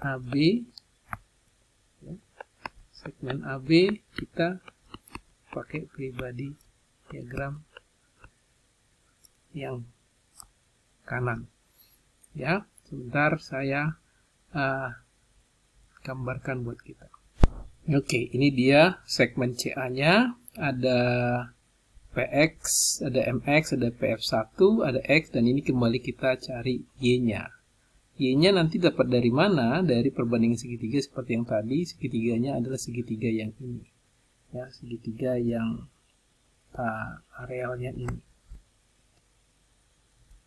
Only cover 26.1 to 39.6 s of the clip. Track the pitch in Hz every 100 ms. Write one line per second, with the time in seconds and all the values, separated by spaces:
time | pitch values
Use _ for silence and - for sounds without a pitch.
26.1 | - 135 127 - 123 123 123 - - 123
27.1 | 123 117 98 80 - _ _ _ _ _
28.1 | - 131 135 180 190 160 - 170 - 123
29.1 | 123 120 127 202 170 117 151 180 120 127
30.1 | - 120 117 113 117 123 117 110 139 135
31.1 | - 120 113 117 110 110 143 175 - 131
32.1 | 120 117 113 131 139 120 131 - 120 117
33.1 | 110 117 113 110 - 127 120 - _ _
34.1 | _ _ _ _ 123 127 - 123 117 117
35.1 | 113 131 123 120 117 113 113 - _ _
36.1 | _ _ _ _ _ _ - 117 110 110
37.1 | 110 _ - 123 127 123 127 123 120 123
38.1 | 120 - _ - - _ _ _ _ _
39.1 | _ _ _ _ _